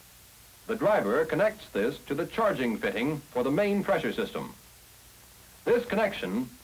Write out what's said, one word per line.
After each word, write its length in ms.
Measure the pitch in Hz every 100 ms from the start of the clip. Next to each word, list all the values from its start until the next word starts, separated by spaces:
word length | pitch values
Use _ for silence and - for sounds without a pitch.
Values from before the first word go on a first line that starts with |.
| - - - - - - -
The 100 | 110
driver 480 | 170 202 104 127 156
connects 420 | 151 214 214 -
this 240 | 104 113 147 -
to 80 | 143
the 100 | -
charging 520 | - 220 127 120 104
fitting 440 | 110 101 135 151 -
for 120 | 247
the 80 | 139
main 320 | 151 202 202
pressure 300 | 190 175 -
system. 400 | - - - 65 - - - - - - - - - - - -
This 180 | 240
connection, 680 | 240 196 208 - - - 127 -